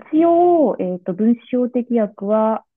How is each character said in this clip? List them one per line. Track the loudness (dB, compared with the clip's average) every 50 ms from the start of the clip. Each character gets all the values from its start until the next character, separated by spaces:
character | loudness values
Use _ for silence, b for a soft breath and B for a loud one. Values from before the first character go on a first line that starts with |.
| -10 -4 0 0 2
応、 | 2 4 4 4 4 4 2 2 0 0 -2
え | -4 -6 -6
っ | -8
と、 | -6 -8 -4
分 | -2 0 0 0
子 | 0 -2
標 | -6 -4 -4 -2 -2
的 | -2 -4 -4 -2 -2
薬 | -2 -2 -2 -6 -8 -4
は | -2 0 0 0 0 -2 -4 -8 _ _